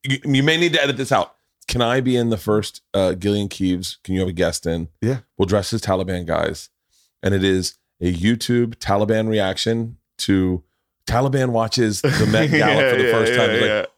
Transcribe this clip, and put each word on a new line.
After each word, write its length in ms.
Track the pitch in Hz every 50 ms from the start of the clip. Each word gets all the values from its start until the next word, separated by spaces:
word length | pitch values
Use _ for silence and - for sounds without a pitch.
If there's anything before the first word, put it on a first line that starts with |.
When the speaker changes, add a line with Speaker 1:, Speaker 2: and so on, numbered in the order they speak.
| -
Speaker 1:
You, 140 | 135 135 131 -
you 180 | 147 135 135 135
may 120 | 156 160
need 160 | 165 175 170 156
to 60 | 156
edit 140 | 143 143 135
this 140 | 110 135 -
out. 240 | 135 101 87 - _ _ _ _ _ _ -
Can 160 | - - 120
I 180 | 120 117 123 135
be 140 | 127 127 127
in 140 | 123 117 117
the 60 | 113
first, 460 | 98 - 107 107 107 101 - - - _ _ -
uh, 200 | 98 95 90 92
Gillian 340 | 90 90 101 101 104 101 95
Keeves? 480 | - - 98 92 90 90 92 - - _ _
Can 100 | - 95
you 60 | 95
have 80 | 92 90
a 40 |
guest 340 | 87 85 87 82 82 - -
in? 220 | 85 82 85 82 - _ _
Speaker 2:
Yeah. 160 | - 113 135 123 - _ _
Speaker 1:
We'll 100 | - 101
dress 260 | 87 101 104 95 -
as 100 | - 110
Taliban 440 | - 98 95 92 95 92 92 90 87
guys. 440 | 80 80 80 78 78 80 - - - _ _ _ _ _ _ _ _ _ _ -
And 100 | 95 98
it 80 | 95
is 320 | 95 98 95 95 87 - - _ _ _ _ _
a 120 | 87 90 90
YouTube 600 | 85 90 107 120 117 - - 123 120 120 117 117
Taliban 520 | _ - - 101 101 107 104 113 110 110 110
reaction 680 | 110 107 98 95 95 - - 113 113 117 117 113 117 _ _ _ _ -
to 440 | - - 98 95 92 92 90 85 _ _ _ _ _ _ _ _ _ -
Taliban 400 | 113 120 135 139 131 139 131 127
watches 540 | 120 113 113 110 - - 117 107 104 -
the 260 | - 143 143 151 110 104
Met 160 | 107 110 -
Speaker 2:
<laughs> 40 | -
Speaker 1:
Gala 300 | - 151 123 - - -
Speaker 2:
Yeah, 80 | 135 131
Speaker 1:
for 40 | 123 127
the 60 | 127
Speaker 2:
yeah, 60 | 123
Speaker 1:
first 220 | 113 113 110 113 123
time. 140 | 123 123 117
Speaker 2:
yeah, 40 | 110
Speaker 1:
It's 60 | 120
like, 80 | 110 107
Speaker 2:
yeah. 140 | 107 107 90 - _